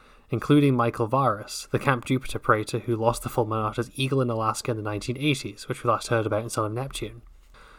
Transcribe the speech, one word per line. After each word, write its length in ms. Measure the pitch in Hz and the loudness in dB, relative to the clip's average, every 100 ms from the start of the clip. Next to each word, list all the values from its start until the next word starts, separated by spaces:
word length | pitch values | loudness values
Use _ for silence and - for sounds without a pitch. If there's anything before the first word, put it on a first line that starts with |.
| - - - | -20 -18 -6
including 440 | 113 - 147 143 123 | -2 4 6 6 4
Michael 300 | 117 - 110 | 2 0 0
Varus, 640 | 131 131 104 - - - | 2 2 0 -6 -12 -4
the 80 | - | -2
Camp 280 | 143 123 - | 2 0 0
Jupiter 340 | 127 - 110 | -2 -2 -4
praetor 400 | - 110 107 120 | 2 2 2 -4
who 160 | 120 110 | -2 2
lost 260 | 113 117 | 2 0
the 80 | 120 | -2
Fulminator's 600 | - 110 110 107 117 117 | -2 0 0 -2 -2 -6
eagle 260 | - 131 135 | -2 0 0
in 120 | 123 | 0
Alaska 400 | 113 110 - - | 0 -2 -2 -4
in 60 | 110 | -4
the 60 | |
nineteen 320 | 107 104 - 120 | -4 -4 -4 -2
eighties, 480 | 151 131 104 - - | 0 0 -4 -10 -8
which 160 | 123 | -4
we 80 | 120 | 0
last 160 | 107 - | 0 2
heard 180 | 117 107 | 0 2
about 160 | 107 | -2
in 80 | 117 | -2
Son 160 | - 107 | -2 -2
of 60 | |
Neptune. 500 | 117 135 - 107 120 - - - - - | -4 -6 -8 -10 -12 -20 -20 -20 -20 -20